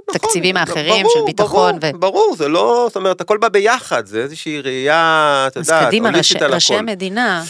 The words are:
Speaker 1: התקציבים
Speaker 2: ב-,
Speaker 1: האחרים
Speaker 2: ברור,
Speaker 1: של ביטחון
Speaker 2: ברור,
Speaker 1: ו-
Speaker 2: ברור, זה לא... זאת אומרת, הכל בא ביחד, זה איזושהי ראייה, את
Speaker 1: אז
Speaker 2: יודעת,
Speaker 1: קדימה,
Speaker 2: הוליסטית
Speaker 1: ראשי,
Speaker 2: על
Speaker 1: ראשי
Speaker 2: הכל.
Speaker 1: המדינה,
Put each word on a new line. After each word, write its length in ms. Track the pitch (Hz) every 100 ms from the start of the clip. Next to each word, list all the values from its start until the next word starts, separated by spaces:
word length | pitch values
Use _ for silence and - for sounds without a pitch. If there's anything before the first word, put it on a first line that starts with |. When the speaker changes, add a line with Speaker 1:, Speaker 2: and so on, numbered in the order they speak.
| 415
Speaker 1:
התקציבים 460 | - 440 392 185 -
Speaker 2:
ב-, 20 |
Speaker 1:
האחרים 460 | - - 151 196
Speaker 2:
ברור, 100 | 196
Speaker 1:
של 120 | 480 427
ביטחון 540 | 202 208 320 180 170
Speaker 2:
ברור, 160 | 156 131
Speaker 1:
ו- 40 |
Speaker 2:
ברור, 360 | 185 285 440 214
זה 100 | 147
לא... 380 | 170 220 240 240
זאת 80 | 202
אומרת, 260 | 190 180
הכל 160 | 170 214
בא 120 | 226
ביחד, 560 | 202 208 247 - 135 98
זה 160 | 110
איזושהי 400 | 135 160 165 147
ראייה, 840 | 131 131 139 160 165 160 151 139 135
את 100 | -
Speaker 1:
אז 100 | 160
Speaker 2:
יודעת, 180 | 160 131
Speaker 1:
קדימה, 220 | 220 117
Speaker 2:
הוליסטית 260 | - 151 -
Speaker 1:
ראשי, 100 | 147
Speaker 2:
על 80 |
Speaker 1:
ראשי 200 | 170 -
Speaker 2:
הכל. 60 | 208
Speaker 1:
המדינה, 600 | 226 190 185 208 240 175